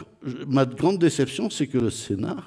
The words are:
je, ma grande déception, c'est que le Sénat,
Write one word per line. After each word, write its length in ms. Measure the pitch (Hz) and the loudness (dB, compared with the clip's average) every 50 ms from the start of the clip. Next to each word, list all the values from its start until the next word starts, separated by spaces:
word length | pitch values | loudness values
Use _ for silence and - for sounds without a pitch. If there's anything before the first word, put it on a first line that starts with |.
| - _ _ _ - | -18 _ _ _ -10
je, 180 | 139 120 - - | -8 -8 -8 -4
ma 200 | 143 131 139 135 | 2 4 4 4
grande 340 | 131 120 104 139 180 202 180 | 2 2 0 2 2 2 4
déception, 500 | 170 156 - - 135 131 - - 220 208 | 4 2 4 2 0 0 0 -4 -4 -4
c'est 180 | - - 147 | -2 -2 -4
que 100 | 127 - | 0 0
le 140 | 127 117 107 | 2 2 2
Sénat, 520 | - - - - 104 92 - - - - - | -2 -4 -4 -4 -4 -2 -2 -4 -6 -8 -10